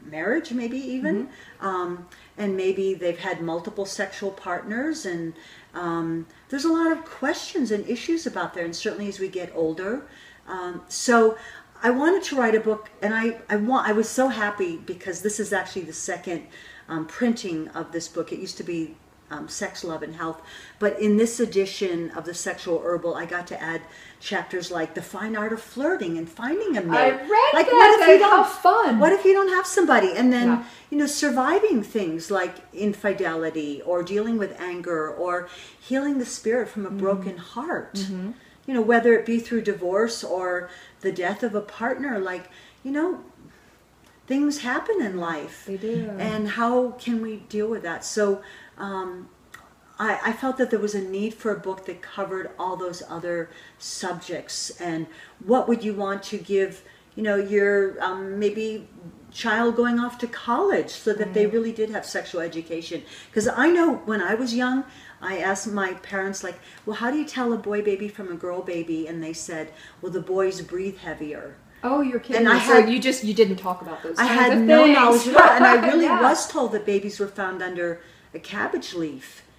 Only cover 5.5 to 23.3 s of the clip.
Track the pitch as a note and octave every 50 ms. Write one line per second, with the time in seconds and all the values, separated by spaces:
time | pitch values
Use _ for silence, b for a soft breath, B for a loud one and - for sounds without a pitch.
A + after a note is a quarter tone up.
5.5 | B B B B B E3+ F3 E3+ E3 E3+ E3 E3 E3 E3 E3 - b b b b
6.5 | C4+ C#4 C4 E4 E4 E4 E4 D#4+ D#4+ D#4+ - - - - C4 C#4+ E4+ - - -
7.5 | - F#4 B3+ G3+ G#3+ G3+ - - A#3+ A#3 - - E4 E4 - B3 - F#3+ F3 D#3+
8.5 | - F#3 E3+ E3+ E3+ - - G#3+ - F#3 G#3 G3+ G3 - F#3+ F#3 F3+ F3+ F3 E3+
9.5 | - E3 E3 D#3+ D#3+ E3+ F#3 G3 A#3 D4 - B B B B B B B B -
10.5 | F#3 F#3 F3+ F3+ F3 F3 - - - - - - A#3+ A#3 A3+ A3 A3 B B B
11.5 | B B B B - - - A#3 B3 C4 D4 E4 F#4+ F#4+ - - C#4+ C4 A#3+ A3
12.5 | A3 A3 A3 A3 G#3+ G#3+ - - - - G3 G#3 A3 A3+ A3+ A#3 A3+ - - -
13.5 | G#3 G#3 G#3 A#3 B3+ B3+ - G#3+ G#3+ A3 A3 - - C4 C4 C4+ A3+ A3 G#3 G#3
14.5 | G#3 G#3 F#3+ F3 E3 D#3+ - - F3 - - F#3+ F3 - - G#3+ G3+ - G#3 F3
15.5 | G3+ F#3+ - - - G3 E3+ D3+ D#3 - - - F3+ E3+ - F#3+ E3+ D3+ - -
16.5 | B B B B B B B B E3 D#3+ D#3+ D#3+ - - B3 A#3 A3+ - - F#3+
17.5 | E3 D#3 D#3 D#3+ - E3 D#3+ - - E3 D#3+ - - F3 D#3+ - - - F#3+ F3+
18.5 | - - F3 E3+ F3 E3 D#3+ D3+ D#3+ - _ _ _ _ _ - D3+ D3 D3+ D#3+
19.5 | - - G#3 F#3+ - - - F3 D#3+ D3+ D3+ D#3 D#3+ E3 E3 E3 D#3+ - - B
20.5 | B B B B B B G#3 G3+ - - G#3 G#3 G#3 G#3+ A#3 A3+ - - A#3+ G#3+
21.5 | - G3 F#3+ F#3+ - - G3+ F#3 E3+ E3+ E3 D#3+ - E3 D#3+ E3+ E3+ - - F#3+
22.5 | F3 - - F3+ E3 D#3+ - E3+ F3 E3+ E3+ E3+ D#3 C#3 E3+ E3+